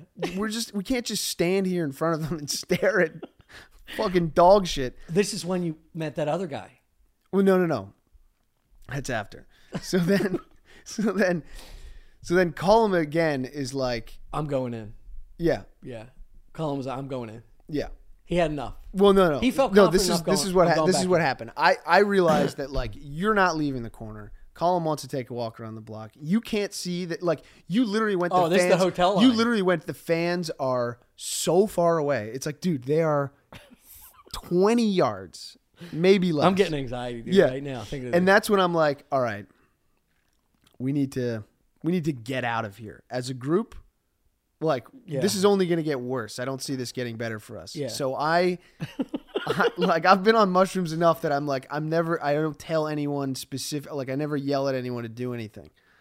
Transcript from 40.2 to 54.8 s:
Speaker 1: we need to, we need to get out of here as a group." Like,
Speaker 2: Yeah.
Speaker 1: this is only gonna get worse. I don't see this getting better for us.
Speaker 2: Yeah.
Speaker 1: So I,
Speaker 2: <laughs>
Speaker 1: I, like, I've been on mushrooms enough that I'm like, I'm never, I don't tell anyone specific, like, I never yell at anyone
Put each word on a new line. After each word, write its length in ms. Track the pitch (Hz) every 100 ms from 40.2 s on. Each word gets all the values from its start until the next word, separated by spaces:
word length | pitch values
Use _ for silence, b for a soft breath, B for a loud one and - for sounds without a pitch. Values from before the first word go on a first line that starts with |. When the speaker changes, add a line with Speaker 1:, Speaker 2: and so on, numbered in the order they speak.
| _ _ _ _ _ -
Speaker 1:
we 140 | 127
need 200 | 147 139
to, 320 | 135 120 113 107 _ _ _
we 100 | 156
need 120 | 180
to 80 | 156
get 320 | 135 113 131
out 200 | 120 117
of 120 | 113 95
here 260 | 110 - _
as 200 | 123 127
a 40 |
group." 400 | 131 127 170 233 - - _ _ _ _ _ _ _
Like, 260 | 156 135 - -
Speaker 2:
Yeah. 160 | - 139
Speaker 1:
this 140 | 190
is 100 | 196
only 220 | 196 202 180
gonna 160 | 170
get 180 | 156 139
worse. 380 | 123 131 107 -
I 60 | 127
don't 160 | 135
see 140 | - 135
this 160 | 120
getting 240 | - 123 113
better 220 | 117 110
for 200 | - 101
us. 180 | 82 -
Speaker 2:
Yeah. 120 | 135
Speaker 1:
So 260 | - 135
I, 440 | 127 147 165 180 180 B B
Speaker 2:
<laughs> 640 | 147 - 262 - - - -
Speaker 1:
I, 220 | 156 185 -
like, 300 | 180 165 170
I've 160 | 190
been 120 | 190
on 160 | 226 202
mushrooms 420 | 180 190 185 175
enough 260 | 160 170 160
that 100 | 160
I'm 140 | 143 147
like, 200 | 135 -
I'm 180 | 147 156
never, 320 | 165 165 165
I 80 | 143
don't 240 | 147 156 147
tell 300 | - 160 156
anyone 460 | 151 143 143 139
specific, 580 | 131 - 135 - 147 139
like, 160 | 147 127
I 60 |
never 200 | 131 151 147
yell 300 | 135 143 139
at 60 |
anyone 280 | 131